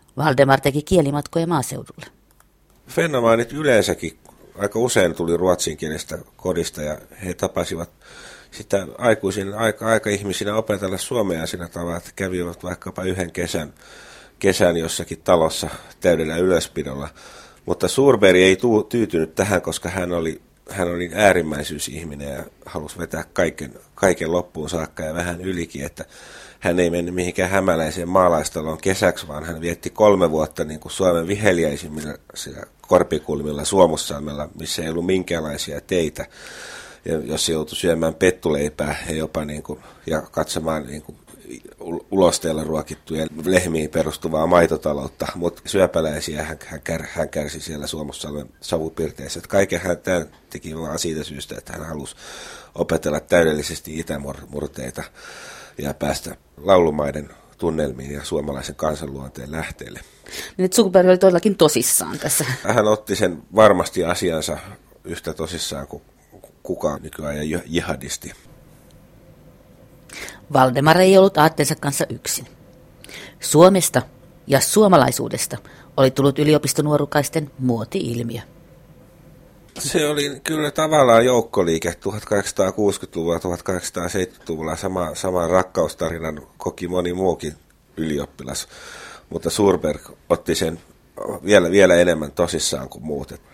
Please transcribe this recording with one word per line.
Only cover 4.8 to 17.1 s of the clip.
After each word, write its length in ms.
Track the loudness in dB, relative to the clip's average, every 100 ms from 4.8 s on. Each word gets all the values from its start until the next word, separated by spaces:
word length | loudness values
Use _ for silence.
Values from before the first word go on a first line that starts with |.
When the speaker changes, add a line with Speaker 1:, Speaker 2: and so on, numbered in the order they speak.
| 0 4 2
Speaker 2:
tuli 220 | 0 -2 2
ruotsinkielistä 840 | 2 2 -2 -6 -8 -8 -10 -14 -16 _
kodista, 460 | -6 -4 -6 -6
ja 160 | -8 -8 -14 -14
he 100 | -10
tapasivat 560 | -6 -4 -4 -6 -6 -10 _ -20 -20 -20 -20 -20
sitä 360 | -18 -4 -4 -4 -2
aikuisin 560 | 0 2 0 -4 -6
aika, 320 | -2 -2 0 0
aika 240 | 0 0
ihmisinä 460 | -2 -2 -4 -2 -2
opetella 420 | -2 -4 -4 -6
suomea 480 | -4 -2 -2 -2 -4
sillä 220 | -8 -10
tavalla, 280 | -8 -6 -8
että 140 | -10 -8
kävivät 460 | -6 -4 -6 -8
vaikkapa 400 | -10 -10 -10 -6
yhden 300 | -4 -4 -6
kesän, 420 | -6 -4 -4 -6 -14 -20 -20 -20 -20 -20 _
kesän 380 | 0 4 2 2
jossakin 440 | -4 -6 -8 -8
talossa 440 | 2 4 4 0 -8 -10 -18 -2
täydellä 360 | 2 2 0 0
ylöspidolla. 720 | 2 2 0 -8 -8 -10 -12